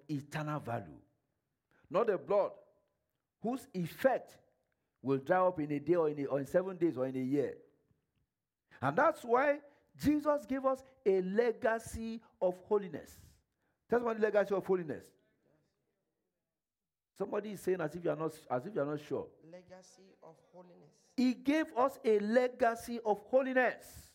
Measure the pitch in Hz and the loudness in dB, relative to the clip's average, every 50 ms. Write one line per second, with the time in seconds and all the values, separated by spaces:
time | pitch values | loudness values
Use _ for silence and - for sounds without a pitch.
0 | _ - 151 135 - - - 156 151 151 151 143 - 117 117 117 98 - 65 - | _ -8 -8 -8 -6 -8 -8 -8 -6 -6 -6 -6 -6 -6 -6 -8 -8 -12 -16 -20
1 | - _ _ _ _ _ _ _ _ _ _ _ _ _ _ _ _ _ 147 190 | -20 _ _ _ _ _ _ _ _ _ _ _ _ _ _ _ _ _ -2 0
2 | 240 214 190 151 131 143 196 202 170 - - - - _ _ _ _ _ _ _ | 2 2 0 -2 -2 0 2 2 2 0 -4 -10 -20 _ _ _ _ _ _ _
3 | _ _ _ _ _ _ _ _ - 226 254 254 - - - 185 170 156 - - | _ _ _ _ _ _ _ _ -6 -6 -6 -6 -10 -10 -8 -6 -6 -6 -4 0
4 | - 269 233 175 - - - - _ _ _ _ _ _ _ _ _ _ _ _ | 2 2 2 0 -4 -10 -18 -20 _ _ _ _ _ _ _ _ _ _ _ _
5 | - 131 139 135 135 156 180 185 185 180 180 165 147 151 147 143 139 151 175 175 | -2 -2 -2 0 2 2 4 4 4 2 2 0 -2 -2 -4 -2 0 2 2 4
6 | 160 151 151 147 139 - 131 143 139 - - 180 185 196 185 165 170 165 123 127 | 4 2 0 -2 -4 -2 -2 -2 -2 2 2 2 2 2 0 0 0 0 2 0
7 | 131 135 131 131 131 127 143 143 123 104 - - - _ _ _ _ _ _ _ | -2 -2 -2 -2 -2 0 0 0 0 -2 -4 -10 -18 _ _ _ _ _ _ _
8 | _ _ _ _ _ _ _ _ _ _ _ _ _ _ - - 120 139 151 226 | _ _ _ _ _ _ _ _ _ _ _ _ _ _ -10 -4 -4 -2 0 2
9 | 294 330 311 - - 240 233 254 285 294 285 294 - - _ _ _ _ _ 135 | 2 2 0 -2 0 2 2 4 4 2 0 0 -4 -14 _ _ _ _ _ -2
10 | 139 277 302 294 285 302 294 285 - - 262 269 262 262 262 262 - - _ _ | 0 2 2 2 2 0 0 0 -2 -4 -4 0 0 0 0 0 -6 -14 _ _
11 | _ 202 190 190 185 185 196 226 240 233 220 - 247 220 226 226 - - - 226 | _ 2 2 2 2 2 0 2 2 2 0 0 0 0 0 0 -2 -8 -10 -10
12 | 226 226 226 226 - _ _ _ 190 185 180 185 - - 208 208 190 175 147 - | -8 -8 -10 -10 -14 _ _ _ 0 0 0 -2 -2 0 0 0 0 -2 -8 -12
13 | - - - - - - - _ _ _ _ _ _ _ _ _ _ - 226 247 | -12 -16 -20 -20 -20 -20 -20 _ _ _ _ _ _ _ _ _ _ -2 0 0
14 | 240 226 226 214 214 214 202 202 196 196 196 185 - 185 190 185 170 147 113 85 | 0 0 0 0 0 2 4 2 2 4 0 -2 2 0 0 0 0 -4 -8 -10
15 | - - _ _ _ _ _ _ _ _ _ _ _ _ _ _ _ _ _ _ | -12 -16 _ _ _ _ _ _ _ _ _ _ _ _ _ _ _ _ _ _
16 | _ _ _ _ _ _ _ _ _ _ _ _ _ _ _ _ _ _ _ _ | _ _ _ _ _ _ _ _ _ _ _ _ _ _ _ _ _ _ _ _
17 | _ _ _ - 190 - 220 208 202 214 196 - - 180 185 175 156 151 151 180 | _ _ _ -10 -8 -6 -6 -6 -6 -6 -10 -6 -2 -2 0 0 -2 -4 -4 -4
18 | 170 165 147 151 160 156 - - - - 127 123 131 185 113 151 139 147 151 143 | -2 -2 -2 -2 -4 -6 -6 -8 -6 -4 -4 -4 -4 -4 -4 -2 -2 -2 -4 -6
19 | 151 - 139 107 85 - - _ - 160 170 180 180 180 185 185 185 - - 185 | -6 -6 -6 -6 -6 -8 -14 _ -20 -20 -20 -20 -20 -20 -20 -20 -20 -20 -20 -20
20 | 190 190 - _ - 160 160 _ _ _ - 180 180 180 175 - - - _ _ | -20 -20 -20 _ -20 -20 -20 _ _ _ -20 -20 -20 -20 -20 -20 -20 -20 _ _
21 | _ _ _ - 247 254 247 - - 285 294 320 311 311 - 226 254 269 262 - | _ _ _ 2 2 2 2 0 0 0 2 2 0 0 0 0 0 0 0 -2
22 | - 220 214 208 202 214 226 254 254 247 247 - 254 226 226 - - 240 240 226 | 2 2 2 4 2 2 2 2 2 2 0 0 0 0 0 -2 -6 -8 -8 -4
23 | - 214 202 208 - - 254 262 269 262 254 254 247 208 139 - - - - - | -2 0 -2 -2 0 2 4 4 4 4 4 4 4 2 0 -2 -10 -18 -20 -20
24 | - - | -20 -20